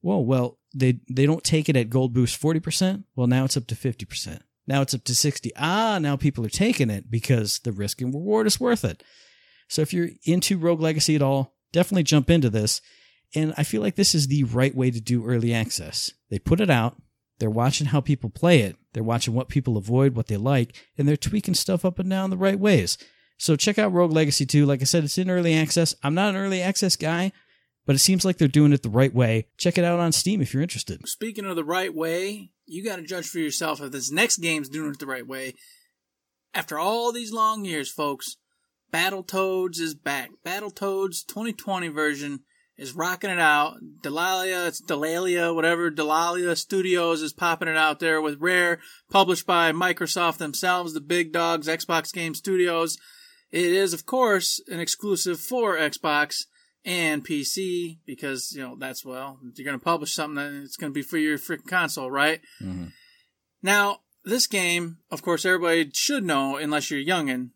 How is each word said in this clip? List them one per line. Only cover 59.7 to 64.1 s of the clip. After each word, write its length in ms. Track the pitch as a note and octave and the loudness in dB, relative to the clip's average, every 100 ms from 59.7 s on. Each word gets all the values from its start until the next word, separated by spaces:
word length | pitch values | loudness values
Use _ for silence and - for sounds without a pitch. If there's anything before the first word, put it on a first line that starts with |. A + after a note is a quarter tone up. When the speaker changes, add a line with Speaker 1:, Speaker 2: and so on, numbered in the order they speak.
| C3+ | -6
Speaker 2:
publish 320 | F3 E3 D3 | -2 -2 -2
something, 220 | - D3+ D3 | -6 -6 -6
then 260 | C#3+ C#3+ | -8 -10
it's 120 | C#3 - | -14 -10
gonna 160 | D#3 | -8
be 100 | C#3+ | -8
for 160 | C3+ E3+ | -6 -2
your 180 | D#3 D3 | -2 -2
freaking 280 | - E3 - | -6 -10 -4
console, 440 | F#3 D#3+ D#3 C3 | -2 -2 -4 -6
right? 280 | C3+ D3 D#3 _ - | 0 0 0 _ -12
Speaker 1:
Mm-hmm. 240 | F#2+ F#2 E2+ - _ _ _ _ _ _ | -10 -8 -10 -16 _ _ _ _ _ _
Speaker 2:
Now, 420 | F#3 G#3 G3+ G3 _ | 0 2 2 -2 _